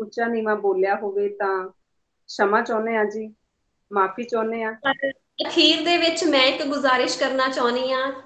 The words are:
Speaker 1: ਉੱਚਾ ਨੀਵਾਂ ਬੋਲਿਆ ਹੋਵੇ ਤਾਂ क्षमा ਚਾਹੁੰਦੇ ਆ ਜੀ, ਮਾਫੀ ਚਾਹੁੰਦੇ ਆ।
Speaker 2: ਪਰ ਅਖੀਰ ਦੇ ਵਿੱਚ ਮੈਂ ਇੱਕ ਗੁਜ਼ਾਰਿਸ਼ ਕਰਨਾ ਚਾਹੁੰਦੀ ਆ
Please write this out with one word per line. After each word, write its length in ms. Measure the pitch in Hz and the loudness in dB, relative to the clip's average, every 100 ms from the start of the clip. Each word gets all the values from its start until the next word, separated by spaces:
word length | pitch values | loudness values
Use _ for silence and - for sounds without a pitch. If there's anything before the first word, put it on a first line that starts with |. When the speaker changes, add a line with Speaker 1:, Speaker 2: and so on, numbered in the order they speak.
Speaker 1:
ਉੱਚਾ 260 | 214 - 233 | -10 -4 -2
ਨੀਵਾਂ 300 | 233 214 208 | -2 0 0
ਬੋਲਿਆ 380 | 196 185 190 | 0 2 0
ਹੋਵੇ 340 | 208 208 196 202 | 0 -2 -2 -4
ਤਾਂ 400 | 202 196 190 190 - _ _ _ _ - | -2 -2 -2 -6 -14 _ _ _ _ -14
क्षमा 360 | - 202 214 | -2 2 2
ਚਾਹੁੰਦੇ 320 | 233 220 226 226 | 2 -2 0 0
ਆ 80 | |
ਜੀ, 300 | 208 214 220 - _ _ _ _ _ | 0 -2 -10 -14 _ _ _ _ _
ਮਾਫੀ 300 | 202 190 247 | 0 0 -2
ਚਾਹੁੰਦੇ 400 | 233 226 220 226 | -4 -2 -2 -2
ਆ। 100 | 220 | -4
Speaker 2:
ਪਰ 400 | 226 277 - 277 - _ - - | -4 -4 -2 -4 -6 _ -10 -4
ਅਖੀਰ 360 | 339 311 320 | 4 4 4
ਦੇ 120 | 339 349 | 2 2
ਵਿੱਚ 280 | 330 330 | 2 0
ਮੈਂ 220 | 349 277 262 | 2 4 4
ਇੱਕ 160 | 294 | 2
ਗੁਜ਼ਾਰਿਸ਼ 560 | 285 285 262 254 262 - | -2 0 2 2 0 0
ਕਰਨਾ 300 | 269 262 262 | 0 0 0
ਚਾਹੁੰਦੀ 440 | 277 240 247 262 | 2 0 0 0
ਆ 180 | 262 269 269 | -2 -2 -6